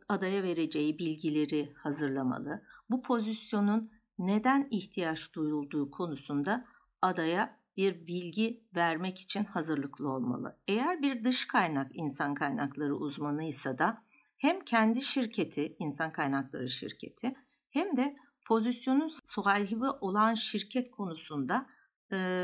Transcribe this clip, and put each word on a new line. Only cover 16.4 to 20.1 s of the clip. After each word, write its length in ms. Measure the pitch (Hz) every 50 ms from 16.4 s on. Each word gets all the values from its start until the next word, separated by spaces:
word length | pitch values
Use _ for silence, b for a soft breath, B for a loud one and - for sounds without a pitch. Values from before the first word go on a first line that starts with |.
| 135 131 - 151 127 127
şirketi, 640 | - - - - - - - - - _ 226 262 269 b b b b b _ _
hem 280 | - 294 381 403 294
de 200 | 247 269 285 277 B B B B _ _
pozisyonun 600 | - 226 226 220 247 240 - - 262 262 285 320 320 - - -
sahibi 640 | - - 202 190 202 196 208 208 196 226 220 262
olan 480 | 277 - - 202 185